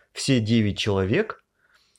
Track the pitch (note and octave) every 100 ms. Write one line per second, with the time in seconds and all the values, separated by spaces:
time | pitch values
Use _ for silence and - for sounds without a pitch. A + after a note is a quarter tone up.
0 | _ - - C3 G#2+ A#2 G#2 F#2+ - G2
1 | F#2+ C3+ A3 - _ _ _ _ _